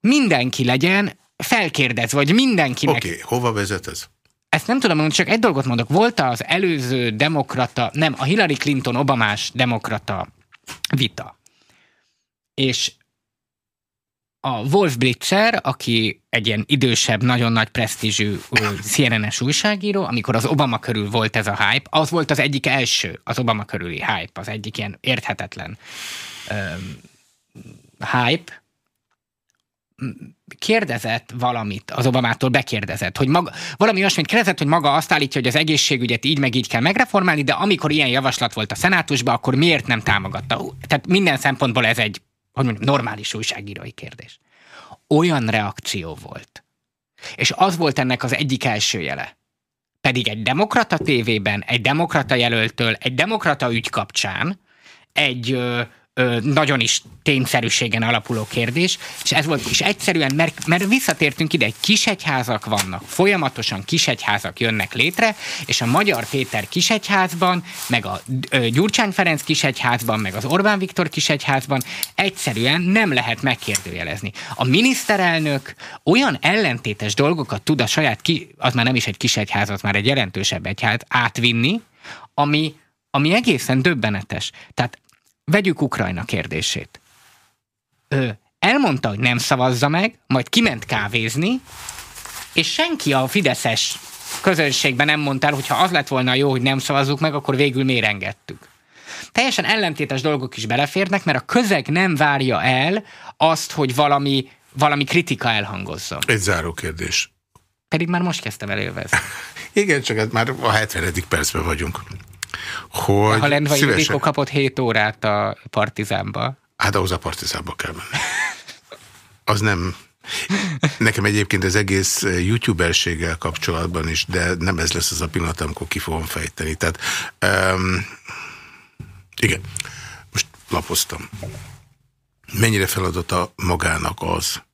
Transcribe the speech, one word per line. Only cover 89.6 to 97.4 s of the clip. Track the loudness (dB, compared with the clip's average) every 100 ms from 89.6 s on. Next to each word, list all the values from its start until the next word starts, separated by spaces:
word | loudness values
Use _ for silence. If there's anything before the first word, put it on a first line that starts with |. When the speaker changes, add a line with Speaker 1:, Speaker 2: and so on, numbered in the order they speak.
| 4 4 2
Speaker 1:
meg, | 2 0 -4 _
majd | 2 4
kiment | 4 2 0
kávézni, | -4 -2 0 0 0 0 0 -2 -4 -16 -14 -14 -16 -18 -16 -14 -4
és | 0 0
senki | 0 0 0 2
a | 2 2
fideszes | 2 2 0 0 0 -2 -6 -12 -16 -12 0
közönségben | 2 4 2 2 0 2 2
nem | 4
mondta | 2 2 2
el, |
hogy | 0 0
ha |
az | 2 4
lett | 2 0
volna | 0 2
jó, | 2 2
hogy | 2
nem | 2 0
szavazzuk | 2 0 2 2
meg, | 0
akkor | 0